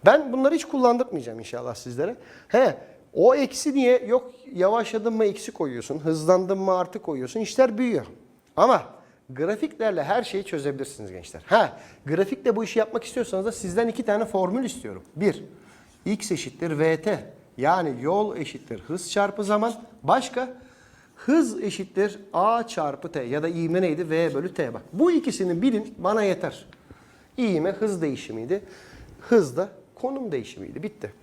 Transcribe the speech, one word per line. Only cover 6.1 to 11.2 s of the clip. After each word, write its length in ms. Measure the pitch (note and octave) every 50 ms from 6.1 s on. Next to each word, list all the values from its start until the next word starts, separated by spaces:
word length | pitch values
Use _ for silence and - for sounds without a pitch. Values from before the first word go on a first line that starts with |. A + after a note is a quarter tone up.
| D#3+ D#3 D3+ D#3+ F#3 F3+ F#3 F3+ G3
mı 200 | F#3+ F#3+ F#3+ F#3
artı 220 | F3+ F3+ F3+ - -
koyuyorsun, 400 | - - D3+ C3 B2+ B2 - A3+
işler 380 | A3 G#3+ - - C4 B3 G#3+
büyüyor. 280 | G#3+ B3+ A#3+ G#3 D3 A2 - - - - _ _ _ _ _ _
Ama 260 | - F#3+ B3 B3 E3 - - - - - _ _ _ _ -
grafiklerle 760 | C3 C3 D#3 F3 G#3+ G#3+ - D4+ - - A3+ A3 F#3+ E3 C#3
her 200 | D3 G3+ A#3+ A3+
şeyi 220 | - - G3 G3
çözebilirsiniz 680 | - - D3+ C#3 C#3+ C3+ C3+ C3+ - - - G#2+ F#2+
gençler. 300 | F#2 F2+